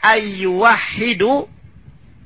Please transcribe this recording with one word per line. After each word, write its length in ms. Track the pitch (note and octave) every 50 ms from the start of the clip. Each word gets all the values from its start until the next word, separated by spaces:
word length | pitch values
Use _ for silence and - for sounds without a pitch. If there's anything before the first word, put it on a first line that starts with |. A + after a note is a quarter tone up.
| -
ayyuwahhidu 1400 | G#3+ A3 A3 G#3+ G#3 G3 F#3 F#3+ F#3 F3+ F#3 A3 A#3 A3+ - - - - - A3 A#3+ A#3 F3 G3 A#3+ C#4 C#4+ - - - - - - - - - - - - - - - - -